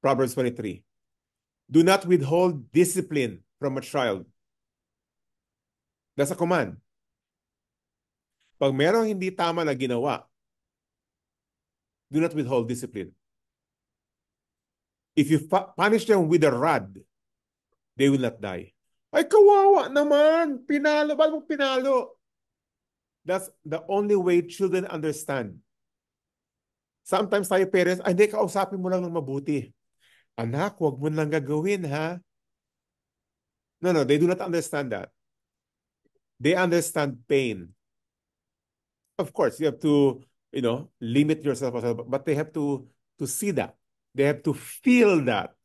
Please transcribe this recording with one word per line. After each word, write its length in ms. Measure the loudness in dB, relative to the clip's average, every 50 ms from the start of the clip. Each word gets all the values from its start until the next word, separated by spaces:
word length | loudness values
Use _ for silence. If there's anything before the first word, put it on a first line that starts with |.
Proverbs 320 | 2 2 2 2 0 -2 0
twenty-three. 480 | -2 -2 -4 -4 -6 -10 -10 -10 -10 _ _ _ _ _ _ _ _ _ _ _ _ _ _ _ _ _ _
"Do 160 | 4 4 6
not 200 | 6 4 2 4 2
withhold 560 | 2 2 2 2 0 2 2 2 0 -4 -10 -2 _
discipline 720 | 2 2 2 2 -4 -6 -2 -2 -2 -2 -2 -6 -10 _ _ _ _
from 160 | -6 -6 -6 -6
a 40 | -10
child." 400 | -6 -4 -2 -2 -2 -2 -4 -8 _ _ _ _ _ _ _ _ _ _ _ _ _ _ _ _ _ _ _ _ _ _ _ _ _ _ _ _ _ _ _ _ _ _ _ _ _ _ -4
That's 160 | -2 -2 -2
a 40 | -4
command. 440 | -2 0 0 0 -2 -4 -8 -16 _ _ _ _ _ _ _ _ _ _ _ _ _ _ _ _ _ _ _ _ _ _ _ _ _ _ _ _ _ _ _ _ _ _ _ _
Pag 160 | -2 0 2
merong 320 | 2 2 2 2 2 0
hindi 240 | 0 -2 -4 -4 -6
tama 320 | -4 -2 -2 -2 -2 -2 -2 -2
na 100 | -2 -4
ginawa, 480 | -2 -4 -2 -2 -2 -4 -4 -6 -8 _ _ _ _ _ _ _ _ _ _ _ _ _ _ _ _ _ _ _ _ _ _ _ _ _ _ _ _ _ _ _ _ _ _ _ _ _
do 80 | -2 -2 -2
not 100 | 0 -2
withhold 320 | -4 -4 -2 -2 -2 -2
discipline. 480 | -2 -6 -8 -8 -12 -10 -10 -12 -12 _ _ _ _ _ _ _ _ _ _ _ _ _ _ _ _ _ _ _ _ _ _ _ _ _ _ _ _ _ _ _ _ _ _ _ _ _ _ _ _ _
If 160 | 0 2 2
you 160 | 2 0 0
pu-, 260 | 0 -2 -2 -2 -2 -2 0
punish 320 | 2 4 4 2 4 2
them 160 | 2 2 4
with 160 | 2 2 4
a 80 | 4 4
rod, 480 | 2 2 0 0 0 0 -2 -6 -18 -20 -20 _ _ _ _ _ _ _ _ _ _ _ _ _ _ _ _ _ _
they 160 | 0 2 2
will 140 | 2 2 0
not 180 | -2 -4 -6
die. 320 | -10 -10 -10 -10 -12 -16 _ _ _ _ _ _ _ _ -2
"Ay, 80 | -2 0
kawawa 640 | 4 6 8 8 10 8 8 6 6 6 6 4 2
naman! 760 | 0 0 2 4 4 4 6 4 4 4 0 0 -4 -8 -4 _
Pinalo! 480 | -2 0 2 2 2 2 0 0 2
Ba't 160 | 2 2 2
mo 80 | 2 -2 -6
pinalo?" 760 | _ -4 -2 0 0 0 0 0 0 0 0 -2 -4 -14 _ _ _ _ _ _ _ _ _ _ _ _ _ _ _ _ _ _ _ _ _ _
That's 240 | -4 -4 -4 -4 -8 _ _ _
the 160 | -8 -8 -8 -4 -2
only 280 | -2 -2 2 2 2
way 280 | 2 2 4 2 2 2
children 400 | -2 -6 -4 -2 0 0 -2 -2
understand. 720 | -4 -8 -6 -4 -4 -6 -6 -6 -6 -4 -4 -4 -6 -10 -16 _ _ _ _ _ _ _ _ _ _ _ _ _ _ _ _ _ _ _ _ _ _ _ _ _ _ _ _ _
Sometimes 440 | -4 -2 -2 -2 0 -2 -2 0 0
tayo 160 | 0 0 0 2
parents, 360 | 2 2 2 2 0 -2 -2
"Ay, 80 | -2
hindi, 160 | 2 4 2 2
kausapin 520 | 2 -2 -2 -2 -2 -4 -4 -4 -4 -6
mo 120 | -4 -2
lang 120 | -2 -2 -4
ng 120 | -4 -6
mabuti." 560 | -6 -6 -4 -8 -8 -4 -4 -4 -4 -4 -8 _ _ _ _ _ _ _ _ _ _ _ _ _
"Anak, 400 | -8 -6 -4 -2 -2 -4 -4 -4 _ -4
wag 160 | -4 -4 -2
mo 80 | -6 -4
lang 240 | -2 -2 -2 -2
gagawin, 560 | -2 -4 -2 -2 -4 -4 -2 -2 -4 -4 -4 -6
ha?" 320 | -6 -4 -6 -6 -8 -10 _ _ _ _ _ _ _ _ _ _ _ _ _ _ _ _ _ _ _ _ _ _ _ _ _ _ _ _ _ _ _ _
No, 160 | -2 0 2
no, 80 | 2 4
they 160 | 4 4 4
do 80 | 4 2
not 160 | 0 -2 -4
understand 480 | -4 -4 -4 -4 -4 -6 -6 -6 -4
that. 200 | -6 -8 -10 -12 _ _ _ _ _ _ _ _ _ _ _ _ _ _ _ _ _ _ _ _ _ _ _ _ _
They 160 | _ 0 0 2 2
understand 640 | 2 2 2 0 0 -2 -2 -2 -4 -4 -4 -10 -6
pain. 480 | _ 0 0 0 0 -4 -8 -10 -18 -20 _ _ _ _ _ _ _ _ _ _ _ _ _ _ _ _ _ _ _ _ _ _ _ _ _ _ _ _
Of 160 | -8 -8 -8
course, 320 | -4 -2 -2 -2 -2 -2 -4
you 80 | -4
have 80 | -4 -2
to, 400 | 0 2 4 4 4 2 0 -2 -14 _ _ _ _ _
you 80 | -8 -4
know, 320 | -2 -2 -2 -2 -8 -14 _ _
limit 400 | -8 -2 0 0 2 2 0 -2
yourself, 320 | -2 -4 -4 -2 -4 -6 -6 -4 -4 -4 -4 -4 -6
but 240 | -6 -8 -6 -4 -4
they 80 | -4
have 160 | -4 -4 -6
to, 320 | _ -6 -4 -4 -4 -6 -8 -16 _ _ _ _ _
to 80 | _ -10
see 320 | -8 -8 -6 -4 -4 -2
that. 240 | -2 -4 -6 -8 _ _ _ _ _ _ _
They 160 | _ 0 0 0
have 160 | 0 -2 -4
to 80 | -6
feel 720 | -6 -6 -8 -18 -20 -4 _ 2 4 6 6 4 4 2 2 0
that. 240 | -2 -2 -4 -6 _ _ _